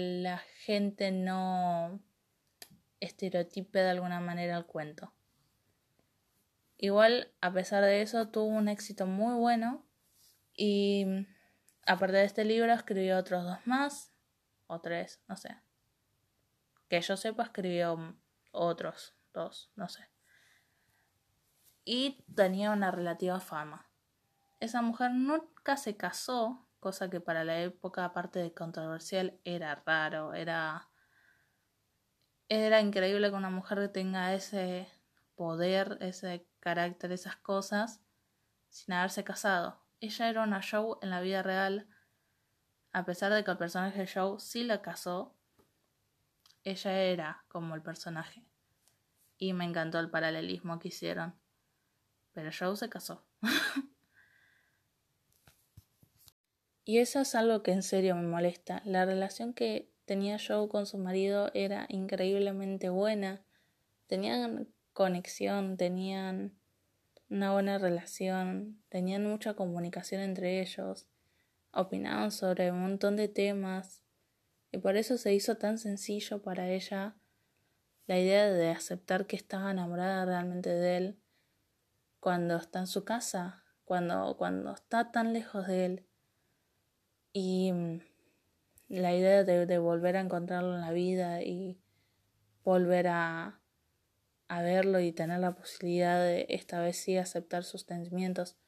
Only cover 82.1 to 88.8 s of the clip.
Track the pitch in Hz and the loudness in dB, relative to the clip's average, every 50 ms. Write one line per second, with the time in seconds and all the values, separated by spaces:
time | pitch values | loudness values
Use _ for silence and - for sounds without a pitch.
82.1 | _ - - 190 180 175 170 170 170 170 - - - 185 185 180 - 202 196 - | _ -4 0 0 2 2 2 2 0 0 -2 -4 -6 -6 -4 -2 -4 -4 -2 -2
83.1 | 220 240 - - - 185 175 185 - - _ _ _ _ _ - 180 180 175 170 | -4 -2 -2 -4 -4 -4 -4 -6 -10 -14 _ _ _ _ _ -2 0 0 2 0
84.1 | 175 - - - - - 180 180 - - - - 202 - _ - 233 233 233 233 | 0 0 0 -2 -2 0 -2 -2 -2 -2 -4 -6 -8 -10 _ -2 0 0 0 0
85.1 | - 233 226 226 226 233 226 - - 202 185 196 185 185 185 180 185 185 - _ | 0 0 0 0 0 -2 -4 -4 -6 -4 -2 0 0 2 2 0 -2 -4 -8 _
86.1 | _ _ _ _ _ _ _ _ _ _ _ _ _ _ _ _ _ _ _ _ | _ _ _ _ _ _ _ _ _ _ _ _ _ _ _ _ _ _ _ _
87.1 | _ _ _ _ - 202 185 185 185 185 185 185 180 175 170 165 165 170 - _ | _ _ _ _ -6 -4 -2 0 2 2 2 2 0 0 -2 -4 -6 -8 -10 _
88.1 | _ _ _ _ _ _ _ _ _ _ _ _ _ - | _ _ _ _ _ _ _ _ _ _ _ _ _ -20